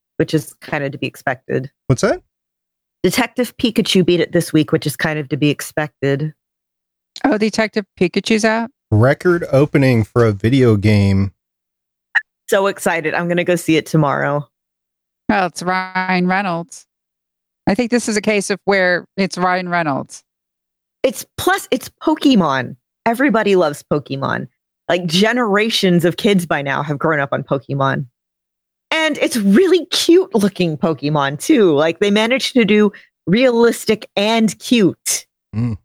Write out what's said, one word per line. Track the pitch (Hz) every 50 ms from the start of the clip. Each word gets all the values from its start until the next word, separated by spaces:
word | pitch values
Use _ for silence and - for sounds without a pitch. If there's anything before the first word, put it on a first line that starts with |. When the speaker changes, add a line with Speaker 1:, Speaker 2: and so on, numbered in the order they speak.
| _ _ _
Speaker 1:
which | - 160 - 160
is | 151 - - -
kind | _ - - 160 147 139
of | 139
to | 135
be | - -
expected. | 120 - - - 139 123 - _ - 135 131 131 - _ _ _
Speaker 2:
What's | - 127 -
that? | - 233 349 370 _ _ _ _ _ _ _ _ _ _ _ _ _ _ _ - -
Speaker 1:
Detective | 185 - 262 233 233 - - 247 - -
Pikachu | - - 240 - 233 196 - - 190 160
beat | 170 175 165
it | - - -
this | 170 160 -
week, | - 156 147 -
which | 160 156 -
is | 151 -
kind | - - 160 151
of | 151 143 -
to | 156
be | 127 147 147
expected. | 139 - - - - 156 151 147 _ - 135 139 139 139 151 156 - _ _ _ _ _ _ _ _ _ _ _ _ _ _ _ _ - -
Speaker 3:
Oh, | 269 220
Detective | 202 220 214 - 220 220 208 - 214 196 _ _
Pikachu's | - 185 170 - 202 - - 226 214 226
out? | 220 220 226 233 - _ _ _ -
Speaker 2:
Record | 110 104 117 135 151 - - 180 175 170 - -
opening | 143 131 147 - - 147 135 131 120 113 104
for | - - 123 117
a | 110 104
video | 98 - 113 139 135 127 117 110
game. | 101 92 107 104 101 101 98 98 95 98 95 _ _ _ _ _ _ _ _ _ _ _ _ _ _ _ _ - - - _ _ _ _ -
Speaker 1:
So | 226 196 196
excited. | 196 - - - 190 170 170 156 151 -
I'm | 170 175
gonna | 175 175 175 175
go | 175 175
see | 165 - - 160
it | 151 -
tomorrow. | - - 156 151 139 135 139 143 143 143 147 147 _ _ _ _ _ _ _ _ _ _ _ _ _ _ _ - -
Speaker 3:
Well, | 214 202 185
it's | 165 - - 175
Ryan | 180 185 185 185 185 - - 185 185 185 180 180
Reynolds. | 180 185 196 202 185 170 170 170 _ - - _ _ _ _ _ _ _ _ _ _ _ _ _ _ _ _ -
I | 185 202
think | - 247 220
this | 240 233 - 233
is | 208
a | 208
case | - 214 214 202 - -
of | 202 - -
where | 196 202 190 185 180 175 165 - _ -
it's | 190 196 175 -
Ryan | 180 180 185 180 185 185 175
Reynolds. | 175 175 160 147 131 135 135 - - - _ _ _ _ _ _ _ _ _ _ _ _ _ _ _ - -
Speaker 1:
It's, | 262 - - - _ -
plus, | - - 359 381 381 - -
it's | 262 247 - - _ _
Pokemon. | - 320 311 311 - 277 262 196 170 147 135 131 123 120 - _ _ _ _ _ -
Everybody | 226 233 247 277 277 202 220 214 208 190
loves | 180 165 147 147 - -
Pokemon. | - 156 147 - - 139 139 135 123 113 123 139 - _ _ _ _ _ _ _
Like, | - 175 180 175
generations | 160 160 185 208 220 240 254 240 208 196 208 220 226 - - 196 185 175 175 156
of | 175 160
kids | - - 214 202 180 175
by | - 165 143 139
now | 139 131 139
have | 147 156 147
grown | 139 - 160 156 143
up | 139 -
on | 131 139 139
Pokemon. | - 143 139 - - 139 139 135 135 135 143 131 - _ _ _ _ _ _ _ _ _ _ _ _ _ _ _ -
And | 294 320 320 311 269 -
it's | - - -
really | 233 196 196 196 330 392 330 370 349 -
cute | - - - - - 330 381 370 - -
looking | 214 202 190 - - 180 165 151 -
Pokemon, | - 165 156 - 139 147 156 147 139 135 147 -
too. | - - 311 240 202 170 147
Like, | 139 156 165 165 -
they | 202 202
managed | 202 214 220 233 254 254 - - -
to | 247 220
do | 180 214 214 208 196 - - _ _ _ _ -
realistic | 160 185 233 269 254 233 226 233 233 226 - - - 214 214 - _ -
and | 202 202 214 226 226 220 - -
cute. | _ - - 254 226 190 147 - _ - - - - - _ _ _ _ _ -
Speaker 2:
Mm. | 107 120 120 104 -